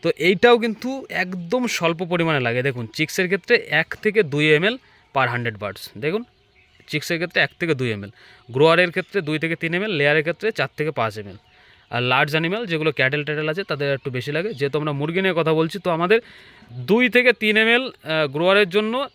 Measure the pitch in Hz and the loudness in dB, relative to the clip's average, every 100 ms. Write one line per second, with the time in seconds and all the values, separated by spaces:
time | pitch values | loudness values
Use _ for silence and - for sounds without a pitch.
0 | 170 - 170 196 240 240 226 214 247 269 | -2 0 2 4 6 6 2 -6 -8 -8
1 | - 165 180 185 170 247 247 - 170 165 | -8 -6 -6 -6 -4 -2 -2 -2 -2 -2
2 | 180 175 165 151 120 120 135 123 113 - | -4 -2 0 0 0 0 -2 -4 -10 -4
3 | 156 - 180 190 - 240 - 151 165 - | -4 -2 -2 -2 0 0 2 -2 -2 -2
4 | 214 208 170 143 151 151 185 254 _ _ | 0 0 0 2 4 6 4 -2 _ _
5 | _ 135 127 120 117 107 104 95 - - | _ 0 0 0 -4 -6 -8 -10 -16 -8
6 | 139 196 240 _ _ _ _ _ - 151 | -4 -4 -8 _ _ _ _ _ -8 -8
7 | - 170 170 190 143 _ 175 143 127 104 | -4 -4 -2 0 -2 _ -2 0 -2 -4
8 | 101 - - - - 120 156 165 180 180 | -8 -16 -20 -20 -8 4 6 6 2 0
9 | 180 202 151 156 160 165 165 170 214 170 | -4 -6 -4 -4 -4 -4 -4 -4 -4 0
10 | 143 156 156 175 214 226 135 - 151 147 | 2 2 0 -4 -6 -4 -6 -4 -6 -2
11 | 113 107 101 92 _ _ _ _ _ 120 | -2 -4 -12 -16 _ _ _ _ _ -4
12 | 123 127 143 156 165 208 233 160 156 143 | 0 2 2 0 -2 -4 -4 -2 -2 0
13 | 131 147 147 151 156 156 196 147 143 139 | 0 0 -4 -4 -4 -4 -6 -4 -2 -2
14 | - 127 131 147 196 165 139 147 151 143 | -4 -6 -4 -4 -4 -4 -4 -2 -4 -4
15 | 151 170 190 165 156 160 160 196 180 165 | -2 0 0 0 2 2 0 -2 -2 0
16 | 175 226 - - - - - 120 123 220 | 4 2 2 -20 -20 -20 -18 -14 0 4
17 | 247 247 247 233 214 214 220 233 262 - | 4 4 4 2 2 2 4 2 0 -10
18 | 151 156 151 139 175 196 202 190 214 240 | -4 0 0 2 4 4 4 2 0 -4
19 | 277 | -6